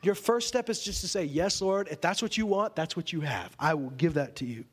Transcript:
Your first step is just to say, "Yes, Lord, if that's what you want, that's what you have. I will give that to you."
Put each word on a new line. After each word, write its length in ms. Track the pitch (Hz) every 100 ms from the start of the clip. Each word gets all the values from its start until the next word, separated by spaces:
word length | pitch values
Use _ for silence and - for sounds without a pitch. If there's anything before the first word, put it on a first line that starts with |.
Your 100 | 185
first 360 | 196 - 240 233
step 200 | 254 233
is 140 | 220
just 180 | - -
to 60 | 175
say, 160 | 202
"Yes, 380 | 160 143 185 -
Lord, 260 | 190 196 202
if 120 | 151
that's 220 | 170 196
what 160 | 220 -
you 80 | 220
want, 300 | 196 214 -
that's 200 | 160 -
what 160 | 165
you 100 | 170
have. 340 | 151 107 - -
I 160 | 147
will 160 | 156 131
give 240 | 131 165
that 220 | 147 135 -
to 100 | 123
you." 200 | 117 113